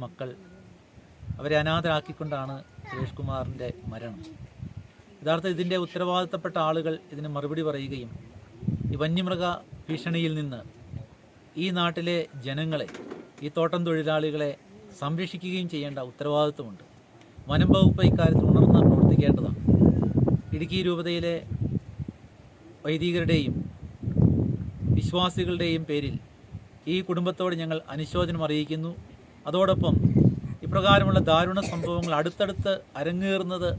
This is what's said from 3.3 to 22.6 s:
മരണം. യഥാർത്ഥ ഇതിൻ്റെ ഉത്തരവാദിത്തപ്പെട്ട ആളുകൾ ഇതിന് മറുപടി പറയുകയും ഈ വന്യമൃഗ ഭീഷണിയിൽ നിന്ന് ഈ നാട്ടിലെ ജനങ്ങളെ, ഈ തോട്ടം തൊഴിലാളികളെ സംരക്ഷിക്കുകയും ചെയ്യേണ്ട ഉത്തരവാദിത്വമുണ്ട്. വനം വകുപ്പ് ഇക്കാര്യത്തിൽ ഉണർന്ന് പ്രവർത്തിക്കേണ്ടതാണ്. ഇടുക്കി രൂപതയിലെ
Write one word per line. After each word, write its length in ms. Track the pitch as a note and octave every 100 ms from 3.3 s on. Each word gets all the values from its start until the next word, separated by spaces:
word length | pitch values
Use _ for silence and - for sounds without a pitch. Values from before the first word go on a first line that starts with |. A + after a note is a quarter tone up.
| C3 B2+ B2+ B2 A#2+ -
മരണം. 300 | A2+ A2+ G#2+ D#4+ D#4+ - - - - - _ - -
യഥാർത്ഥ 260 | D3 E3 F#3
ഇതിൻ്റെ 220 | E3+ F3 F#3
ഉത്തരവാദിത്തപ്പെട്ട 720 | E3+ F3 F3+ F3+ F3+ F3+ F3 E3+ D#3
ആളുകൾ 260 | D#3+ D#3+ D#3+ -
ഇതിന് 160 | C#3+ D3+ C#3+
മറുപടി 260 | C#3+ D#3 D#3
പറയുകയും 420 | C#3 C3+ C3+ A#2 - - - - - - - -
ഈ 20 | C3+
വന്യമൃഗ 420 | D#3 E3+ F#3 F3+ F3 F3 - - -
ഭീഷണിയിൽ 460 | D#3 E3+ E3+ E3 D#3
നിന്ന് 200 | D3 A#2+ - - - - - - - _ - -
ഈ 40 | F#3 F3+
നാട്ടിലെ 400 | E3+ E3+ E3+ F3 D#3 C#3+ B2+
ജനങ്ങളെ, 420 | C#3 D#3+ D#3 A#2+ - - - - -
ഈ 40 | C#3+ D#3
തോട്ടം 240 | E3 F3 E3+
തൊഴിലാളികളെ 640 | D#3+ D#3 D#3 D#3 D3+ D3 C#3 - - - -
സംരക്ഷിക്കുകയും 680 | C#3+ E3 F#3 F3 F3+ F#3 F3+
ചെയ്യേണ്ട 260 | D#3+ C#3+ C#3 B2+
ഉത്തരവാദിത്വമുണ്ട്. 720 | - D3 D3 D3+ D3 A#2 F#2+ - - _ - - - -
വനം 180 | - -
വകുപ്പ് 280 | F#3+ F#3 - F3+
ഇക്കാര്യത്തിൽ 360 | - E3 E3 -
ഉണർന്ന് 300 | - - - -
പ്രവർത്തിക്കേണ്ടതാണ്. 720 | - - - - - - - - - - - - - - - - -
ഇടുക്കി 220 | E3 F#3 F3+
രൂപതയിലെ 480 | E3+ E3+ E3+ E3+ E3+ - - - - - - - - - - - -